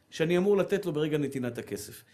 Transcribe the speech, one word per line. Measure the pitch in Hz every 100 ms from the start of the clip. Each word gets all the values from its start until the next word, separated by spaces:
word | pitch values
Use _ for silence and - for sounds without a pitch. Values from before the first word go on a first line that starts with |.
| _
שאני | - 165 175
אמור | 196 202
לתת | 180 196 175
לו |
ברגע | 147 156 147
נתינת | 139 139 123 120
הכסף. | 104 98 - - -